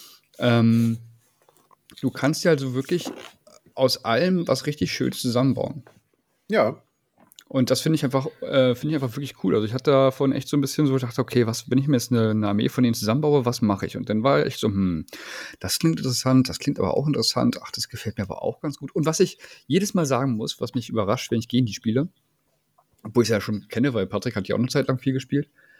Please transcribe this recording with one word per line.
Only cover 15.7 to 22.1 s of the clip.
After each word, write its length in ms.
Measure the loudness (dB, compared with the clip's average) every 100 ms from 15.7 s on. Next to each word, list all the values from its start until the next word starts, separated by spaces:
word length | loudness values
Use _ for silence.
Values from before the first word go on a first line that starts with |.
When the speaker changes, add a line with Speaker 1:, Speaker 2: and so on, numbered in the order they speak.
| -2
Speaker 1:
klingt 200 | 0 0
interessant, 480 | -4 -2 2 4 4
das 120 | -2
klingt 200 | -4 0
aber 160 | 0 2
auch 100 | 0
interessant, 520 | 0 0 2 0 0
ach, 100 | -8
das 180 | -10 -10
gefällt 280 | -8 -8 -6
mir 60 |
aber 180 | -6 -4
auch 200 | -6 -4
ganz 160 | -8 -10
gut. 180 | -8 -2
Und 100 | -2
was 140 | 2
ich 180 | 0 0 -20 -20 -2
jedes 260 | 0 2
Mal 120 | 0 0
sagen 320 | 0 0 -2
muss, 240 | -4 -6
was 120 | -6 -6
mich 120 | -4
überrascht, 400 | -2 0 -2 0
wenn 100 | -4
ich 100 | 0
gegen 160 | 0 0
die 80 |
spiele, 340 | -2 -2 -2 -2